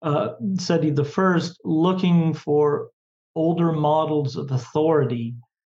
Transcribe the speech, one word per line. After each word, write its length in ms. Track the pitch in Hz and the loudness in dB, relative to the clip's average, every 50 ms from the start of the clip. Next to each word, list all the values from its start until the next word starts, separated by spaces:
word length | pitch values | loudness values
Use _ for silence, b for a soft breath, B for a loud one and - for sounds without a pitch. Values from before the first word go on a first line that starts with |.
uh, 320 | 170 151 143 147 - - - - 226 196 190 175 | -4 -2 -2 -2 -2 -4 -6 -6 -4 -4 -4 -2
SETI 320 | - - 170 156 156 151 | -2 0 0 0 0 0
the 140 | 139 143 139 | 0 0 -2
first 540 | - - 190 190 185 175 160 - 175 - - - | -2 0 0 2 2 2 2 -2 -4 -8 -8 -6
looking 680 | 180 160 156 175 185 190 185 190 175 175 170 160 160 151 | -2 0 2 2 2 2 2 2 2 4 4 2 2 -2
for 560 | - - 151 147 147 147 147 147 - - - _ _ _ _ _ _ _ _ - | -4 -2 0 2 2 2 2 0 -2 -6 -10 _ _ _ _ _ _ _ _ -4
older 380 | 165 160 170 170 175 170 165 | -2 0 0 2 2 2 2
models 640 | 156 151 151 147 156 156 156 151 151 147 139 127 - | 2 2 2 2 2 2 0 0 0 -2 -2 -2 -4
of 140 | 156 143 135 | -6 -6 -4
authority 800 | 131 127 - - - 151 156 165 160 147 131 123 123 120 117 117 120 - - _ _ _ _ _ | -4 -4 -4 -4 -2 0 2 2 4 2 2 0 -2 -4 -6 -8 -10 -12 -16 _ _ _ _ _